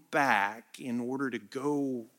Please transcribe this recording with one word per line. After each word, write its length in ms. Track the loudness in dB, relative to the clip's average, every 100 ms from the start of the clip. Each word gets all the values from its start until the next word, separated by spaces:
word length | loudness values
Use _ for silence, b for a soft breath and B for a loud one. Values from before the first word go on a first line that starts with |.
| _
back 680 | 2 4 4 2 -2 -14 -10
in 220 | -4 -2
order 300 | -2 -2 -2
to 80 | -4
go 680 | -8 -4 0 0 0 -2 -8